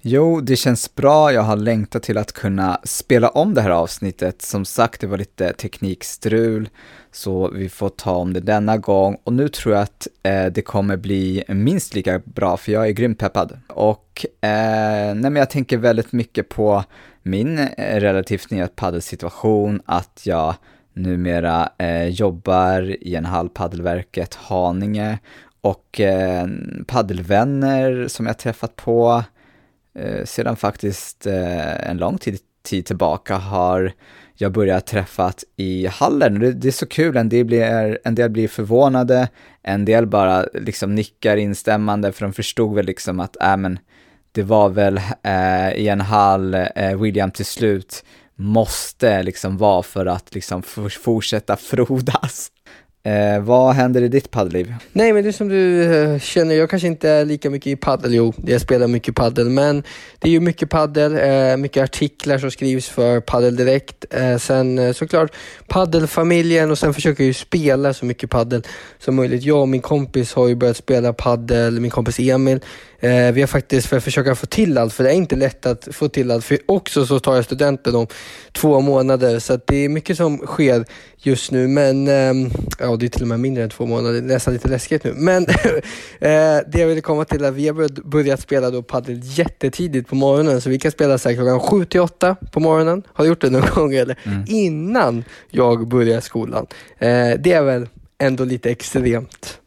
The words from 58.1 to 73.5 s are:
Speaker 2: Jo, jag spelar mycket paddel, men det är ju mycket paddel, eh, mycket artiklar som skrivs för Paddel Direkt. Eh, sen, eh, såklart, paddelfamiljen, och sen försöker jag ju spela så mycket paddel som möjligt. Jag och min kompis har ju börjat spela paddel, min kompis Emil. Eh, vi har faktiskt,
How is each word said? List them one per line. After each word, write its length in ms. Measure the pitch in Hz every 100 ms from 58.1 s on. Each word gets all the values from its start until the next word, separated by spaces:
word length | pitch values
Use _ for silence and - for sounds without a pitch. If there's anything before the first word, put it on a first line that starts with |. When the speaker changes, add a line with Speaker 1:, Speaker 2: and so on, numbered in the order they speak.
Speaker 2:
Jo, 200 | 120 113 113 -
jag 160 | 123
spelar 260 | - 127 120
mycket 280 | 120 113 -
paddel, 340 | 120 110 120
men 340 | 131 147 147 143 - - -
det 80 | 160
är 20 |
ju 80 | 165
mycket 300 | 175 165 156
paddel, 480 | 165 151 151 147 156
eh, 400 | 139 135 131 131
mycket 260 | 139 139
artiklar 540 | 135 - 147 _ 147 139
som 140 | 135
skrivs 380 | - 135 131 127
för 300 | - 120 120
Paddel 360 | 117 123 123 123
Direkt. 500 | 127 135 - - -
Eh, 280 | 127 127 123
sen, 420 | - 135 131 127
eh, 140 | 123
såklart, 380 | 123 160 165 156 - - - -
paddelfamiljen, 1040 | 190 185 165 156 - 165 175 170 165 156
och 60 | 151
sen 160 | 160
försöker 300 | 143 165 143
jag 40 | 135
ju 60 |
spela 600 | 127 - 175 147 131 139
så 120 | 131 123
mycket 240 | 123 120
paddel 340 | 123 117 123 - - - -
som 160 | - 131
möjligt. 280 | 127 123
Jag 180 | 135 147
och 80 | 135
min 120 | 131
kompis 520 | - 151 135 131 117
har 140 | - 123
ju 80 | 123
börjat 220 | 123 117
spela 360 | - 127 120
paddel, 680 | 117 127 117 117 120 117 117
min 120 | 120
kompis 280 | 123 117 120
Emil. 400 | 127 131 131 135 - - - _
Eh, 320 | 120 123 123
vi 100 | 120
har 60 |
faktiskt, 400 | 139